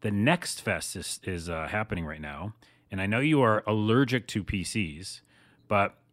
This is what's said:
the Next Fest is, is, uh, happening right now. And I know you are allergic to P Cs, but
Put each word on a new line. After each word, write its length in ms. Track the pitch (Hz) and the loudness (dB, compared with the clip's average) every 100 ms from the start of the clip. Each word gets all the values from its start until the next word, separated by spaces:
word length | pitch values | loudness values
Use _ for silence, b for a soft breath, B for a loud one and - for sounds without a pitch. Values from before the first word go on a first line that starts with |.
the 100 | 107 | -2
Next 500 | 101 120 175 - - | 2 2 2 -2 -6
Fest 340 | - 85 - 95 | -4 -4 -4 -8
is, 240 | - - | -8 -8
is, 260 | - 87 82 | -6 -6 -4
uh, 200 | 82 76 | -4 -4
happening 360 | 107 107 90 | -4 -2 -4
right 160 | 80 78 | -6 -8
now. 340 | 76 71 98 - b b b | -10 -8 -10 -12 b b b
And 100 | 95 | -4
I 60 | 98 | 0
know 140 | 113 | 2
you 200 | 147 147 | 4 6
are 200 | 120 107 - | 6 4 2
allergic 600 | 107 107 120 131 123 - | 0 4 4 4 2 -2
to 140 | 110 | -4
P 200 | 92 101 | -2 -4
Cs, 580 | 85 113 85 71 92 - _ b b b - | -4 -4 -4 -6 -12 -14 _ b b b 0
but 280 | 104 101 - _ | 2 2 -2 _